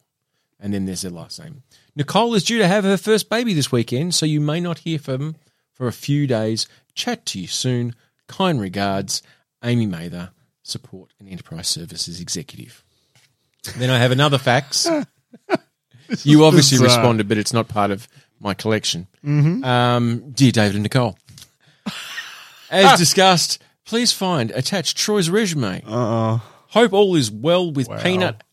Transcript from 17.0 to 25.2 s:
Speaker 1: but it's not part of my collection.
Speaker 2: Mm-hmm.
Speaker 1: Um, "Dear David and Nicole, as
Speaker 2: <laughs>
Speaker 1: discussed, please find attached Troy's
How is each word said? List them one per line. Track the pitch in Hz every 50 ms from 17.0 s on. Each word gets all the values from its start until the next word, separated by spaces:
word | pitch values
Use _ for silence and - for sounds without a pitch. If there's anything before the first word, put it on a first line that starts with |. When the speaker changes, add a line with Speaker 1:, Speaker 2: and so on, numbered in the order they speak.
| 117 120 117 110 104 98
Speaker 1:
but | 110 107
it's | 101 -
not | 123 117 110 -
part | - 107 101 101
of | 98 95 - - _ _ _ _ _ _
my | 104 101
collection. | 92 - - 110 110 107 - - - 85 90 - _ _ -
Speaker 2:
Mm-hmm. | 143 147 147 143 160 180 254
Speaker 1:
Um, | 190 127 123 123 123 123 120 120 120 117 117 117 - 147
"Dear | 120 - 139 120
David | - 117 104 101 98
and | 104
Nicole, | 104 107 - 131 123 107 - _ _ - - - - - _ _ _ _ _ _ - - - - - - - - - - - - - - - - - -
as | 156 185 202 269 247 175
Speaker 2:
<laughs> | 170
Speaker 1:
discussed, | - - 190 185 190 185 160 - - - - _ _ _ _ _
please | - 214 233 247 -
find | - - 196 185 175 147 113 107
attached | - 123 131 - 202 185 147 - -
Troy's | - - 214 214 208